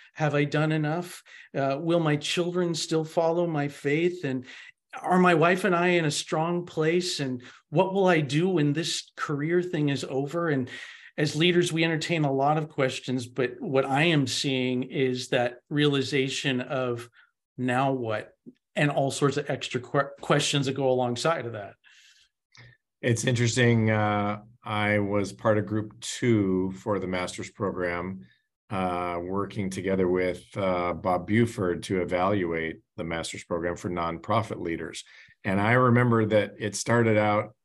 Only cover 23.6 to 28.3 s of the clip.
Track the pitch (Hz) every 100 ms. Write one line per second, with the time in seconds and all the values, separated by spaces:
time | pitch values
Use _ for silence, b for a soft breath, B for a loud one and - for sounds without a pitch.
23.6 | 120 113 110 107 104 104 104 104 - _
24.6 | 110 107 104 104 101 104 95 - 113 107
25.6 | 98 107 107 - - - 123 110 95 92
26.6 | 95 92 117 98 90 90 90 - 90 -
27.6 | 98 85 87 87 92 95 B